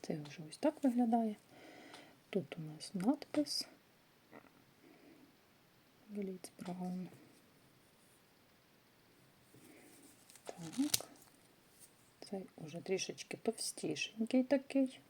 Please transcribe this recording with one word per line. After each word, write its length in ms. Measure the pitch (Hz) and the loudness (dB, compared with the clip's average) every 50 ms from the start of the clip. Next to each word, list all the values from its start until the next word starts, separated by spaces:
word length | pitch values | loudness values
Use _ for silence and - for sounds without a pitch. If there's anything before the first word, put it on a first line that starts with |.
Це 140 | - - 180 156 147 147 | -2 -4 -4 -4 -4 -10
вже 140 | 143 - 156 151 | -12 -12 -12 -14
ось 100 | - - | -10 2
так 260 | - 294 302 - - | 2 2 2 4 2
виглядає. 520 | 269 233 240 247 226 226 233 233 220 208 - - - - - - - - - - - - - - - - - - - | 4 6 6 6 6 6 4 4 2 0 -4 -10 -20 -20 -20 -20 -18 -18 -18 -18 -16 -16 -16 -18 -18 -20 -20 -14 0
Тут 280 | - 196 147 - - - | 0 0 0 0 -6 -8
у 20 | |
нас 300 | 156 156 151 160 - - - | -8 -8 -8 -10 -12 -6 -4
надпис. 720 | 190 175 214 294 311 - - - 302 294 - - - - - - - _ _ - - _ _ - - - - - - - - - - - - - - - - - - - - - - - - - _ _ _ _ _ _ _ _ - _ - _ - - 214 | 2 4 4 4 2 0 -2 0 0 2 2 0 -4 -4 -6 -10 -20 _ _ -20 -20 _ _ -20 -20 -20 -20 -20 -20 -20 -20 -20 -20 -20 -20 -20 -20 -20 -20 -20 -20 -20 -20 -20 -20 -20 -20 -20 _ _ _ _ _ _ _ _ -20 _ -20 _ -20 -18 -10
Glitz 400 | 208 208 202 190 185 185 - - - - | -6 -4 -4 -4 -6 -8 -12 -16 -16 -12
Brown. 480 | - 185 180 180 180 180 180 185 180 170 - - - - - - - - - - - - _ - - - - - - - - - _ _ _ _ - _ - _ _ _ _ - _ - _ - - - - - - - - - - - - - - - - - - - - - - - - - - - - - - | -8 -8 -6 -4 -4 -4 -4 -4 -6 -8 -10 -16 -20 -20 -20 -20 -20 -20 -20 -20 -20 -20 _ -20 -20 -20 -20 -20 -20 -20 -20 -20 _ _ _ _ -20 _ -20 _ _ _ _ -20 _ -20 _ -20 -20 -20 -20 -20 -20 -20 -20 -20 -20 -20 -20 -20 -20 -20 -20 -20 -20 -20 -20 -20 -20 -20 -20 -20 -20 -20 -20 -18 -12
Так. 640 | - - - 170 160 160 233 277 294 - - - - - - - - - - - - - - - - - - - - - - - - - - - - | -12 -12 -10 -10 -10 0 2 2 4 2 0 0 -2 -14 -20 -20 -20 -20 -20 -20 -20 -20 -20 -20 -20 -20 -20 -20 -20 -20 -20 -20 -20 -20 -18 -10 -8
Цей 160 | - 190 185 - _ | -8 -8 -8 -10 _
уже 240 | - 165 156 143 170 | -12 -12 -8 -8 -8
трішечки 560 | - - 190 185 - - - - - - - | -2 0 0 0 0 -2 -6 -10 -8 -8 -8
товстішенький 1080 | - - - 226 - - - - - - - 156 143 - - - 220 226 226 - 254 254 | 0 0 0 0 2 -4 -4 -4 -4 -2 -2 0 0 -2 -4 0 -2 -2 4 6 6 6
такий. 560 | 254 285 269 277 - - 269 269 262 - - - - | 8 4 4 4 2 4 4 4 4 2 -8 -20 -20